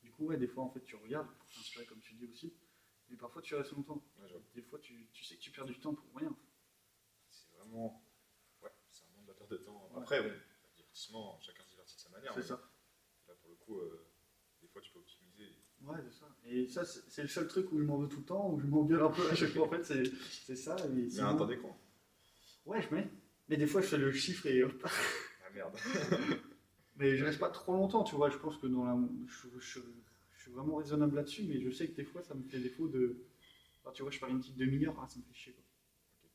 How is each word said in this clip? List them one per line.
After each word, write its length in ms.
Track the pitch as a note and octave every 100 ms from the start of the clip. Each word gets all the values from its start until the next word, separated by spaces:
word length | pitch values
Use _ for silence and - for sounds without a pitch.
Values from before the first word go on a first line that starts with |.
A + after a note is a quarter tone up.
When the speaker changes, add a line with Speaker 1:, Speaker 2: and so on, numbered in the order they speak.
Speaker 1:
du 80 | A#2
coup, 140 | - D#3
ouais, 120 | D3+
des 100 | A#2+
fois, 160 | C3
en 60 | C3
fait, 140 | C3
tu 120 | - G#2+
regardes 320 | G#2+ D3+ - -
pour 120 | -
t'inspirer, 340 | - - A#2+ A#2
comme 160 | A2
tu 140 | - A#2
dis 100 | A#2+
aussi, 260 | - E3 - _ _ _ _ _
mais 80 | B3
parfois, 240 | A#2+ E3
tu 140 | - D3
restes 160 | C#3
longtemps. 320 | C#3+ C#3 D3 - -
Speaker 2:
Ouais, 80 | G2
je 60 |
vois. 100 | F2 -
Speaker 1:
Des 80 | B2
fois, 180 | A#2 D3
tu... 300 | - A#2 A2+
tu 100 | -
sais 120 | - -
que 60 |
tu 100 | -
perds 140 | C3+ C3+
du 140 | -
temps 140 | D3+
pour 200 | - - C4
rien. 200 | D#4 - _ _ _ _ _ _ _ _ _
Speaker 2:
C'est 200 | - - -
vraiment, 460 | G#2 A2+ A2+ - _ _ _ _ _ _
ouais, 80 | - - _
c'est 140 | -
un 40 | - F#2+
monde 100 | G2+
de 60 |
la 60 | F#2+
perte 140 | G2+
de 60 | G#2
temps. 320 | G#2 G#2 F#2+
Speaker 1:
Ouais. 80 | B2
Speaker 2:
Après, 200 | A#2+ C#3
bon, 80 | G#2+
le 400 | G2 - _ _ _
divertissement, 640 | _ - - A2 G2+ -
chacun 220 | - -
se 60 | -
divertit 260 | F#2 F2+ -
de 60 |
sa 80 | -
manière, 240 | C#3 C3
Speaker 1:
C'est 60 | B2
Speaker 2:
mais 40 | -
Speaker 1:
ça. 240 | B2+ - _ _ _ _ _ _
Speaker 2:
là, 60 | F2
pour 80 | E2
le 60 | F2
coup, 220 | - G2+
euh, 260 | E2+ E2 - _ _ _ _ _
des 60 | F3
fois, 140 | G3+
tu 100 | -
peux 80 | -
optimiser. 560 | - - F2+ G2+ G2+ E2 _ _
Speaker 1:
Ouais, 160 | C3+ D#3+
c'est 100 | B2 -
ça. 160 | D3 - A#2+
Et 220 | B2+ B2
ça, 180 | F3 F3
c'est, 240 | - -
c'est 120 | -
le 40 | C#3+
seul 200 | F3 D#3+
truc 240 | F#3 F#3
où 80 | D#3
je 40 |
m'en 140 | D3 C#3+
veux 100 | C#3+
tout 120 | C#3+
le 60 | -
temps, 240 | F#3 G3
où 80 | C#3+
je 80 | C#3
m'engueule 340 | D3+ D3+ D#3+
un 80 | D#3
peu 180 | E3 E3
à 60 | E3
chaque 140 | D#3
fois. 180 | D#3+ D#3
En 20 |
fait, 140 | E3+
c'est, 200 | E3+ C3+ B2+ - - - -
c'est 100 | B2+
ça. 200 | D#3 - D3+
Et 40 |
Speaker 2:
Mais 200 | B2+ A#2
Speaker 1:
sinon 180 | G2 -
Speaker 2:
un 60 | D#3
temps 100 | G#2
d'écran. 300 | B2 - - - _ _ _ _ _ - - F#3+
Speaker 1:
Ouais, 160 | G#3+
je 120 | -
mets. 160 | D#3 - - - _ -
Mais 80 | D3
des 100 | D3
fois, 140 | G3
je 60 | F#3
fais 100 | D3
le 140 | C3+
chiffre 320 | C3+ - F3 C#3+
et 180 | B2+
hop. 180 | B2+ - -
Speaker 2:
Ah, 640 | - - - - - -
merde. 220 | - - -
Speaker 1:
<laughs> 720 | A#3+ - - - D4 - - - _ _ _ -
Mais 220 | C#3 C3+
je 80 | D3
reste 140 | D3+
pas 100 | F#3
trop 240 | - -
longtemps, 300 | F#3 G3 A3+
tu 120 | - D3
vois. 140 | C#3+
Je 80 | C#3+
pense 200 | D#3 D3+
que 100 | C3
dans 180 | B2+ B2
la... 100 | B2 A#2+ - B2
je, 200 | - B2 B2
je, 200 | - C3+ A#2+ A#2 A2 _ _
je 100 | -
suis 100 | B2+
vraiment 240 | B2 D3 D3+
raisonnable 400 | C#3+ D3 D3 C#3
là-dessus, 280 | D3 -
mais 160 | F#3+ C3+
je 100 | B2+
sais 180 | B2+ E3
que 60 | -
des 100 | -
fois, 160 | -
ça 140 | - C#3
me 80 |
fait 160 | B2 C3
défaut 280 | B2 - D#3+
de, 380 | C3 B2 B2 - _ - - _ _
enfin, 100 | -
tu 100 | -
vois, 80 | C#3
je 80 | -
pars 100 | B2+
une 100 | C3
petite 180 | B2 B2+
demi-heure, 380 | C3 C#3 D#3 D3+
ah, 60 | B2+
ça 100 | B2
me 40 |
fait 100 | -
chier, 200 | - -
quoi. 100 | B2+ _ _ _ _ _
Speaker 2:
Ok. 160 | _ _